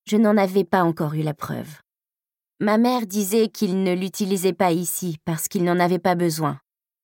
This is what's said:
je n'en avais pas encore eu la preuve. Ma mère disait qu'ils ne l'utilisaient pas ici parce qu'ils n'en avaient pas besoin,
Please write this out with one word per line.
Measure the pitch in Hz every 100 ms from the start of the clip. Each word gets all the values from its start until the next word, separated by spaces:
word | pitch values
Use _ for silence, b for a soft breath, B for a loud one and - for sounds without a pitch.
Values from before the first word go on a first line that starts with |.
| -
je | 214
n'en | 220 208
avais | 196 196
pas | 185 190
encore | 170 165 156
eu | 156
la | 156
preuve. | 147 - 131 117 151 _ _ _ _ _ _ _ -
Ma | 208 214
mère | 240 254 220
disait | 202 190 220 220
qu'ils | - 208 185
ne | 190
l'utilisaient | 180 190 - 202 196 185
pas | 180 190
ici | 170 170 - 185 156
parce | - 160 -
qu'ils | 202
n'en | 175 175
avaient | 175 180
pas | 185 175
besoin, | 175 156 156 139 _ _ _ _